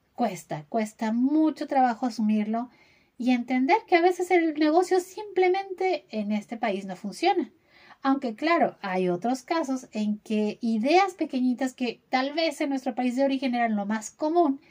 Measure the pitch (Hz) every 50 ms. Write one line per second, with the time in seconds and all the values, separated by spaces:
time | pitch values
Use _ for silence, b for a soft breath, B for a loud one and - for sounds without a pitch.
0 | _ _ _ - 240 208 180 170 - - 160 151 151 - - 226 214 214 - -
1 | 233 220 226 240 254 277 302 311 311 311 285 - 302 - 285 269 254 247 226 -
2 | 262 247 220 - 214 214 214 214 208 214 220 233 254 - b b b b b b
3 | b b b b 233 254 254 240 240 - 262 254 262 277 392 453 - - 359 339
4 | 339 370 359 - 359 - 381 349 330 320 294 294 311 302 311 359 370 - 370 370
5 | 349 - - 427 427 415 359 370 370 359 370 392 392 392 370 - 370 370 349 -
6 | - - - 214 208 208 214 208 208 - 233 220 240 220 190 202 196 190 180 -
7 | - 202 180 - 330 370 403 359 269 - _ b b b b b b b b b
8 | b 269 269 277 262 233 214 - 302 330 339 320 254 - - _ - 190 185 185
9 | 185 180 175 170 - 233 262 254 - - 339 330 302 247 269 254 - - - 214
10 | 214 208 208 208 - - 214 214 214 208 190 - - 226 226 214 220 277 330 370
11 | 392 381 370 - 320 294 - 254 254 254 247 - 269 262 - - 254 233 - -
12 | _ - - 254 262 277 294 330 330 320 285 - 311 277 277 262 - 269 - -
13 | 254 247 233 254 277 277 269 262 277 262 240 240 233 226 220 202 202 202 220 220
14 | - - - - 311 302 330 349 339 277 269 - B B